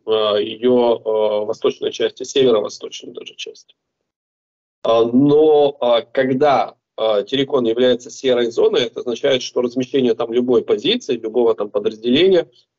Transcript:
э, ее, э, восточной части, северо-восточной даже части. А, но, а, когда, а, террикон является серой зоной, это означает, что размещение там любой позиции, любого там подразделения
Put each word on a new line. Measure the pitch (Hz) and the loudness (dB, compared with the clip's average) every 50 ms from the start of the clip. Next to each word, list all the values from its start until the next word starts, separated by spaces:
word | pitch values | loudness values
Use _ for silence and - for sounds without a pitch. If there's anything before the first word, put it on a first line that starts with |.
| - | -6
э, | 110 | -2
ее, | 110 110 107 107 101 104 107 113 110 107 117 127 123 123 120 117 113 | -2 0 0 0 0 -2 -2 -4 -6 -2 0 2 2 2 2 2 0
э, | 110 - 110 110 110 107 107 107 104 104 | -2 -2 -2 -2 0 0 0 -2 -2 -4
восточной | 110 110 - - 131 - - - 110 | -4 -6 -2 -2 -2 -2 -2 -6 -8
части, | - - 117 107 - - - | -4 -4 -4 -4 -4 -6 -10
северо-восточной | - - 139 131 123 113 104 104 113 - - - - - - - - - | -4 0 2 2 4 2 2 0 -2 -8 -12 -16 -14 -14 -16 -16 -16 -18
даже | - - - - | -18 -18 -18 -14
части. | - - - - - - _ _ _ _ _ _ _ _ _ _ _ _ _ _ _ _ _ _ _ _ _ _ _ - | -14 -14 -14 -16 -20 -20 _ _ _ _ _ _ _ _ _ _ _ _ _ _ _ _ _ _ _ _ _ _ _ -2
А, | 113 113 117 113 | 0 2 2 2
но, | 120 123 131 143 147 147 151 156 156 151 147 143 139 - - | 2 2 2 4 4 4 4 6 6 6 4 4 2 0 -2
а, | 127 120 120 113 | 0 0 0 0
когда, | - _ - 135 131 131 135 127 147 147 135 113 98 - - _ _ _ - - | -2 _ -4 -2 -2 0 0 0 2 2 2 0 0 -4 -8 _ _ _ -8 -4
а, | 110 110 107 104 98 | -2 0 0 0 -2
террикон | - 135 135 135 131 139 127 120 | -2 -2 -4 -2 -2 -2 -2 0
является | 110 113 120 127 127 123 120 - - | 0 0 2 2 2 2 0 -4 -14
серой | - - - 131 123 120 120 113 | -14 -6 -2 0 0 0 0 -2
зоной, | 110 - - - 208 147 123 | 0 2 2 2 2 0 -4
это | 113 - - | -4 -8 -10
означает, | - 123 117 - - 139 135 123 - | -8 -8 -6 -2 -2 0 0 -2 -4
что | - - 127 | -6 -6 -4
размещение | 123 120 120 131 127 - - 135 127 120 110 | -4 -4 -4 -4 -6 -2 -2 0 0 0 0
там | 113 117 117 113 | -2 -4 -2 -2
любой | 123 123 127 123 110 - | -2 0 2 2 0 2
позиции, | - 110 104 117 170 233 247 - - 123 113 | 0 -2 -2 0 -2 -4 -4 -4 -6 -6 -6
любого | 113 110 110 123 117 113 110 | -6 -4 -2 0 2 2 0
там | - 104 104 | -2 -4 -6
подразделения | - 104 104 110 107 107 110 120 127 151 180 190 185 170 165 - _ _ _ _ _ | -4 -4 -4 -4 -6 -4 -2 0 2 2 4 4 4 2 0 -2 _ _ _ _ _